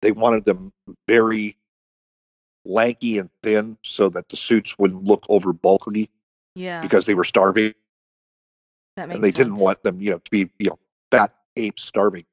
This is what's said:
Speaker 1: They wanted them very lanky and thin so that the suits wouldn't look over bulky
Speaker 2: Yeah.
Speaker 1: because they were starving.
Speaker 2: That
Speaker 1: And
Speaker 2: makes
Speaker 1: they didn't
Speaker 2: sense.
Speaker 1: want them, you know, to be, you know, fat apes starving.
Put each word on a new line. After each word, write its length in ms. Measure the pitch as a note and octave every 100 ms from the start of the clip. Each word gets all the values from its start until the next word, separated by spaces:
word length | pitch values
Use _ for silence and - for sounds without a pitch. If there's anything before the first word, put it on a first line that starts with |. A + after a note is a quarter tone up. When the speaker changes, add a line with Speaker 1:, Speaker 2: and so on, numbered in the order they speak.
Speaker 1:
They 100 | G#2
wanted 340 | G#2+ A2+ A2+ G#2
them 260 | F#2 F#2+ _ - - -
very 500 | A#2 A2+ A2 G#2 - _ _ _ _ _ _ _ _ _ _
lanky 540 | - F#2+ A#2 A#2+ A#2 G#2+
and 120 | F2+ _
thin 360 | A2 G#2+ A2 A2
so 260 | - - G2+
that 200 | F2+ E2+
the 80 | -
suits 400 | - A2+ - -
wouldn't 260 | G2 F#2 F#2+
look 200 | G#2 -
over 220 | G#2 F#2
bulky 600 | E2+ F2+ G2 - G#2 G#2+ _ _ _ _ -
Speaker 2:
Yeah. 260 | F#3 E3+
Speaker 1:
because 240 | D#3+ - -
they 80 | G2
were 80 |
starving. 500 | E2+ - G2 F#2+ G#2+ - _ _ _ _ _ _ _ _ _ _ _ -
Speaker 2:
That 120 | E3+
Speaker 1:
And 40 |
Speaker 2:
makes 80 | F3
Speaker 1:
they 100 | G#2
didn't 240 | F#2 B2+ G2+
Speaker 2:
sense. 80 |
Speaker 1:
want 200 | F#2+ G2
them, 160 | G#2 F#2
you 120 | G2+
know, 80 | F2
to 120 | -
be, 180 | G#2+ F#2 _
you 100 | G2
know, 100 | E2+ _ _ _
fat 220 | - G#2 _ _ -
apes 260 | A2 -
starving. 420 | - - G2+ F#2 E2